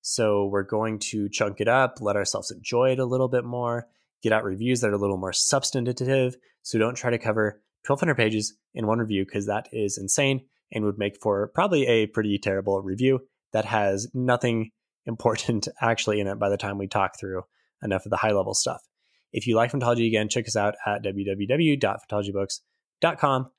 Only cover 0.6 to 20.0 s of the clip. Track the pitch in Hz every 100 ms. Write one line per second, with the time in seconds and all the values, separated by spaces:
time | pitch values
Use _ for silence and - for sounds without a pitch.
0.6 | 98 107 110 107 - 107 104 - 104 98
1.6 | 107 123 131 - 107 101 98 101 - -
2.6 | - 120 131 131 127 127 127 123 120 123
3.6 | 120 117 117 _ _ _ 113 110 110 95
4.6 | 117 127 117 101 101 95 92 90 - 139
5.6 | - 135 120 123 127 135 127 127 _ _
6.6 | - 113 110 123 123 117 113 110 107 101
7.6 | _ _ - 139 - 139 110 110 110 -
8.6 | _ - 107 117 113 101 95 104 101 104
9.6 | - 117 101 - 98 - 139 135 - _
10.6 | _ - 104 101 101 101 110 101 104 -
11.6 | 196 170 123 117 107 - 107 101 - 98
12.6 | 98 98 98 98 127 131 - _ _ 110
13.6 | 104 110 101 98 113 127 127 120 123 113
14.6 | 110 _ _ _ - 113 120 107 - 113
15.6 | - - 117 113 - 107 98 104 101 101
16.6 | 104 101 98 107 95 - 98 92 - _
17.6 | _ _ 104 92 - 98 110 101 95 101
18.6 | - 95 _ _ _ _ _ - 120 110
19.6 | 123 143 120 120